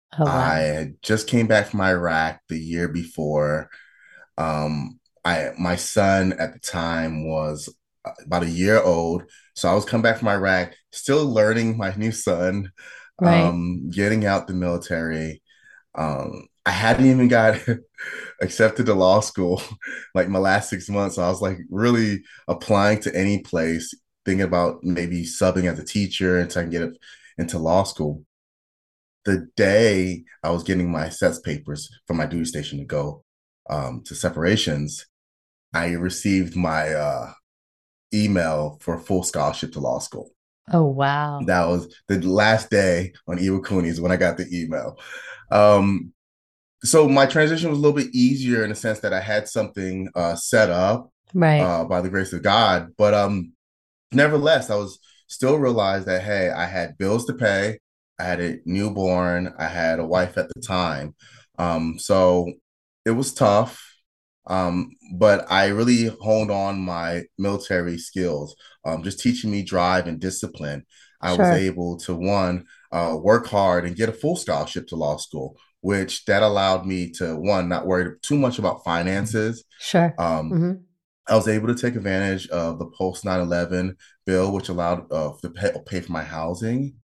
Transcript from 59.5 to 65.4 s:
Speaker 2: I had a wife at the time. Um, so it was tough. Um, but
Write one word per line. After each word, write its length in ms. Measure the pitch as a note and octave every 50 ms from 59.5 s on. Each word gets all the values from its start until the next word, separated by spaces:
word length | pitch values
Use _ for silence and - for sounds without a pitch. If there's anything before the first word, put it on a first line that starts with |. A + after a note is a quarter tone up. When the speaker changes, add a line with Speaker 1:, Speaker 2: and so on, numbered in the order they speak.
| - -
Speaker 2:
I 100 | D#2 D#2+
had 320 | E2+ F2 E2 D#2+ E2 E2
a 60 | E2
wife 320 | D#2+ F2 F#2 F#2 F2 - F2
at 120 | D#2+ -
the 120 | - -
time. 540 | - - F#2+ F2+ F2+ E2+ D2+ C#2 C#2+ D2+ - _ _ - - - - _ _ -
Um, 420 | F2+ F2 E2+ E2 E2 E2 E2 E2+
so 520 | - - G2+ F#2+ F#2 F2+ F2+ F2+ F2 F2 F2 - _ _ _ _ _ _ _ _ -
it 60 | A2+
was 220 | A2+ A#2+ C#3 - -
tough. 520 | - C3 G#2+ G2+ G#2 A#2+ A#2+ - - - - _ _ _ _ _ _ _ _ _ _ _ -
Um, 440 | F2+ F#2 F#2 F2+ F2 F2+ - - - _ _ - F2+
but 320 | F2 G#2+ G#2+ G2+ G2